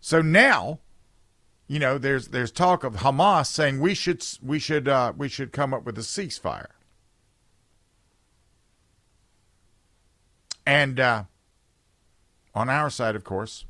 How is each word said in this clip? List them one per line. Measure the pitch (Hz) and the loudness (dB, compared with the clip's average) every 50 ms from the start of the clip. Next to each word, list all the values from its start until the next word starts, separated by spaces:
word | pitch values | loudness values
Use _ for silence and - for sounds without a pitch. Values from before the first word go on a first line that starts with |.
So | _ - 156 165 160 | _ 2 2 2 4
now, | 156 156 196 240 277 240 143 87 104 156 - _ _ - _ _ _ _ _ _ _ _ _ _ _ _ _ _ _ | 6 6 6 6 6 4 2 0 -4 -8 -10 _ _ -20 _ _ _ _ _ _ _ _ _ _ _ _ _ _ _
you | 139 151 | -4 0
know, | 147 131 135 139 | 0 0 0 0
there's, | 123 139 139 131 120 - | 0 0 0 0 -2 -4
there's | - 127 123 113 | -4 -2 -2 -2
talk | - - 175 180 180 175 - | 0 2 4 4 4 2 0
of | 131 110 | -6 -6
Hamas | 98 87 135 139 135 170 202 202 170 143 | 0 2 2 4 4 4 4 6 4 2
saying | - - - 156 143 135 135 | 0 0 0 0 0 0 2
we | 143 180 202 | 0 0 0
should, | - - 175 175 - - - - - | 0 -2 -2 -2 -4 -4 -12 -12 -12
we | - 127 147 156 | -6 -4 -4 -4
should, | - - 156 151 131 135 | -2 0 -2 0 2 2
uh, | 139 131 123 117 101 | 2 2 2 0 -2
we | - 139 139 | -4 -8 -8
should | - - 135 117 | -6 -8 -10 -8
come | - - 143 135 | -4 -2 -2 -2
up | 135 120 - | -2 -4 -6
with | 123 113 104 | -8 -10 -8
a | |
ceasefire. | 113 - - - 202 165 - - - 90 69 - - - _ _ _ _ _ _ _ _ _ _ _ _ _ _ _ _ _ _ _ _ _ _ _ _ _ _ _ _ _ _ _ _ _ _ _ _ _ _ _ _ _ _ _ _ _ _ _ _ _ _ _ _ _ _ _ _ _ _ _ _ _ _ _ _ _ _ _ _ _ _ _ _ _ _ _ _ - _ _ | -8 -8 -6 -8 -8 -8 -10 -8 -8 -8 -8 -8 -10 -18 _ _ _ _ _ _ _ _ _ _ _ _ _ _ _ _ _ _ _ _ _ _ _ _ _ _ _ _ _ _ _ _ _ _ _ _ _ _ _ _ _ _ _ _ _ _ _ _ _ _ _ _ _ _ _ _ _ _ _ _ _ _ _ _ _ _ _ _ _ _ _ _ _ _ _ _ -20 _ _
And, | - 139 147 143 135 131 123 | 0 2 2 2 0 0 2
uh, | 131 123 117 110 104 - _ _ _ _ _ _ _ _ _ _ _ _ _ _ _ _ _ _ _ _ _ _ _ _ _ | 2 2 2 0 -2 -8 _ _ _ _ _ _ _ _ _ _ _ _ _ _ _ _ _ _ _ _ _ _ _ _ _
on | 104 110 123 | -4 -2 -2
our | 131 147 151 147 | 0 0 -2 -2
side, | 127 - 127 113 107 107 | -4 -2 -2 -2 -2 -4
of | 92 | -6
course | - 98 95 107 110 - - - - | -6 -6 -6 -6 -8 -12 -16 -18 -18